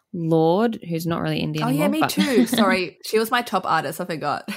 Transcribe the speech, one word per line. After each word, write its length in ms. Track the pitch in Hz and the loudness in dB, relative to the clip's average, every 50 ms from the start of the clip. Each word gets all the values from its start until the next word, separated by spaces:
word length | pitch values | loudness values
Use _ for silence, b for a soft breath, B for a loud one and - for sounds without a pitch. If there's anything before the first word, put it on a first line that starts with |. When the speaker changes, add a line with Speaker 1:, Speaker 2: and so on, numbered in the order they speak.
| B _ - | B _ -8
Speaker 1:
Lorde, 640 | 175 165 160 165 160 160 165 170 196 233 240 220 - - 170 | -6 0 2 4 4 4 4 4 4 2 0 -2 -4 -8 -6
who's 180 | 170 165 170 | -6 -4 -2
not 140 | 165 165 - | -2 -4 -2
really 220 | 170 156 156 156 160 | -2 -2 -2 -2 -2
indie 180 | 156 151 151 | -4 -2 -2
Speaker 2:
Oh, 80 | 156 240 | -2 0
Speaker 1:
anymore, 40 | 262 | 0
Speaker 2:
yeah, 160 | 285 294 294 | 0 0 0
me 120 | 302 311 | 0 0
Speaker 1:
but 80 | 302 - | 0 -2
<laughs> 80 | - 294 | 0 0
Speaker 2:
too. 280 | 294 294 254 220 240 | 0 2 4 2 4
Sorry. 500 | - 254 247 208 190 185 185 180 - - _ - | 4 4 2 4 4 4 0 0 -4 -8 _ -10
She 140 | - - 220 | -2 0 0
was 120 | 226 220 | 0 2
my 120 | 247 240 240 | 0 -2 -2
top 240 | - 208 185 185 | 0 -2 -2 0
artist. 340 | - 165 160 147 135 165 - | 2 0 0 0 -2 -6 -6
I 60 | 180 | -6
forgot. 420 | 180 165 147 151 147 131 - - - 202 | -6 -6 -6 -4 -4 -4 -4 -6 -8 -12